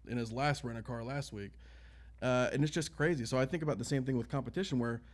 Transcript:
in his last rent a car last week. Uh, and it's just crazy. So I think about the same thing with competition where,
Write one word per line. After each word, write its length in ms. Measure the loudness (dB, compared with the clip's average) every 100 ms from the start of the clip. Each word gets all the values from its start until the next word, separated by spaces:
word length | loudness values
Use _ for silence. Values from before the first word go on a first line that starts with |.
| -6
in 100 | -4
his 140 | -2
last 320 | 0 2 2
rent 160 | -2 -6
a 20 |
car 220 | -6 -6
last 280 | -4 -4 -4
week. 200 | -6 -8 -12 -20 -20 -20 -20 -20 -4
Uh, 300 | 2 4 4
and 120 | 4
it's 100 | 2
just 220 | 2 -4 0
crazy. 300 | 2 2 0
So 120 | 0
I 80 | 2
think 160 | 0
about 160 | 0 -2
the 80 | 0
same 180 | 0
thing 140 | 2 0
with 100 | 0
competition 520 | -2 -2 -4 0 2
where, 240 | 2 0 -6